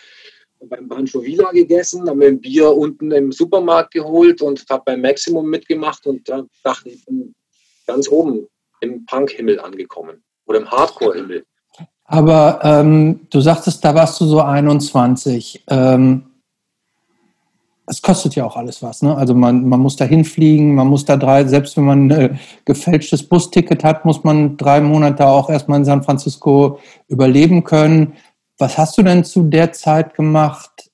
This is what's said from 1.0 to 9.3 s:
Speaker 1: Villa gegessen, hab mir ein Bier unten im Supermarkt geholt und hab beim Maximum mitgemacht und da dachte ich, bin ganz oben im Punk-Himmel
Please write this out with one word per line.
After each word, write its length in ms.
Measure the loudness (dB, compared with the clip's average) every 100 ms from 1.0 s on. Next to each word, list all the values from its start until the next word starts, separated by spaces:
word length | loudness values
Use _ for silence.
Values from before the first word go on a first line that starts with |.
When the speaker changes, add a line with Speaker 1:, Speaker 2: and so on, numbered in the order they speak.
| -8 -8
Speaker 1:
Villa 300 | -6 -2 0
gegessen, 560 | 0 2 0 -2 -8 -6
hab 80 | 2
mir 100 | 2
ein 140 | 2
Bier 340 | -2 2 2
unten 380 | 2 -2 -6 -4
im 180 | -2 -2
Supermarkt 640 | -4 -2 -2 0 -2 -2
geholt 500 | -6 -2 2 4 2
und 220 | -2 -6 -6
hab 160 | -6
beim 160 | -6 -4
Maximum 480 | -2 -2 -4 -6 -6
mitgemacht 560 | -6 -6 -8 -8 -8 -8
und 200 | -10 -10
da 140 | -12 -12 _
dachte 240 | -8 -8 -12
ich, 160 | -20
bin 320 | -12 -10 -12 _ _ _ _ _ -8
ganz 220 | -6 -2
oben 400 | 0 0 -4 -10 _ _ -12
im 260 | -12 -12 -10
Punk-Himmel 540 | -6 -6